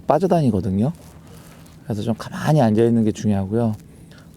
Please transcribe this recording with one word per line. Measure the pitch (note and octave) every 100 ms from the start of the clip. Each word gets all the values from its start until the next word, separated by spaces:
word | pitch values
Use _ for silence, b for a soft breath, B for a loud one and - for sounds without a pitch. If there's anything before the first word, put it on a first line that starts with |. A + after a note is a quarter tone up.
| -
빠져다니거든요. | D3+ F3+ F3 C3+ G2 F#2 F#2+ B2+ - - - B B B B B -
그래서 | - G#2
좀 | A2+ A2
가만히 | - - D3 D3+
앉아 | A2+ G#2+
있는 | A#2 A#2
게 | A2
중요하고요. | - G#2+ G2 F#2+ A#2 A#2 A2 - B B B B